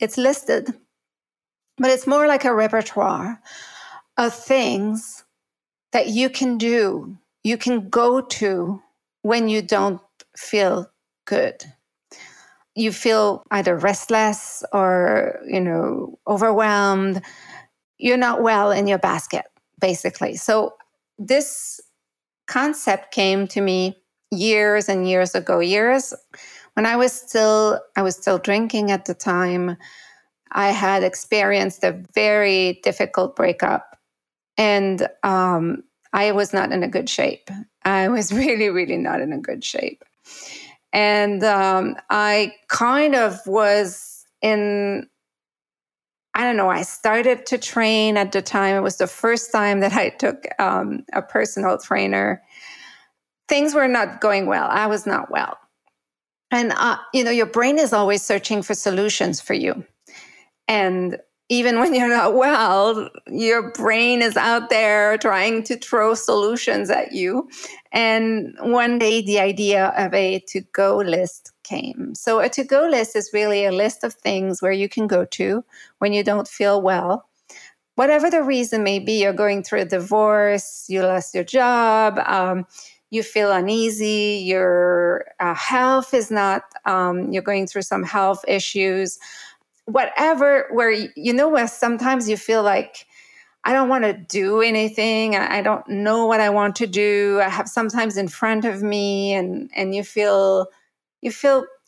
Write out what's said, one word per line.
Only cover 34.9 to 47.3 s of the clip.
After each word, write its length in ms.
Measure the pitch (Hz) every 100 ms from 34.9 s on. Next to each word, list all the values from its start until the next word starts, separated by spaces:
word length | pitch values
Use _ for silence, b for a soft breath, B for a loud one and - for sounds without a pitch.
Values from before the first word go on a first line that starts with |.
| 185 - -
um, 600 | 196 190 185 175 170 - - _ _
I 200 | 196 208
was 200 | 202 202
not 180 | 196 -
in 120 | 185
a 60 | 175
good 200 | 185 -
shape. 400 | - - - - 196 220 _
I 240 | 190 196 196
was 240 | 240 202
<laughs> 80 | 208
really, 280 | 269 226 214
really 300 | 180 180 170
not 220 | - -
in 120 | 285
a 60 | 294
good 260 | - 262
shape. 400 | - - - - - _ B B B B B B _
And, 500 | 202 208 208 202 202
um, 540 | 214 202 190 190 208 - -
I 440 | - 208 208 202 - -
kind 460 | - 233 269 302
of 240 | 269 220 190 -
was 800 | 202 208 208 190 180 - - - -
in, 680 | 220 208 208 202 202 196 - _ _ _ _ _ _ _ _ _ _ _ _ -
I 60 |
don't 140 | 247 226
know, 140 | 190
I 120 | 180
started 640 | 175 - 220 220 240